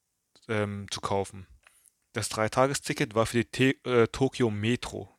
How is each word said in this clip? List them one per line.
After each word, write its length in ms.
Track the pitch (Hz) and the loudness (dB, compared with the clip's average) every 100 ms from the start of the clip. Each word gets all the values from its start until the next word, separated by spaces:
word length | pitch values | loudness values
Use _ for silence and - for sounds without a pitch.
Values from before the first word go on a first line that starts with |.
| _ _ _ _ - | _ _ _ _ -6
ähm, 400 | 107 104 101 98 | -2 -2 -4 -8
zu 100 | - | -8
kaufen. 440 | - 101 98 98 92 - _ _ _ _ _ | -2 -2 -2 -8 -18 -20 _ _ _ _ _
Das 160 | 113 107 | -6 -4
Dreitagesticket 880 | - 110 - 135 143 - - 139 107 | 0 0 4 2 2 -4 -2 0 2
war 100 | 110 | 2
für 180 | 120 | 0
die 80 | 107 | -2
Te-, 320 | - 131 - | 2 2 2
äh, 240 | 127 123 113 | 2 4 4
Tokyo 420 | - 135 - 117 | 2 -2 2 0
Metro. 640 | 104 107 123 - 101 98 | 0 -2 -2 -4 -10 -12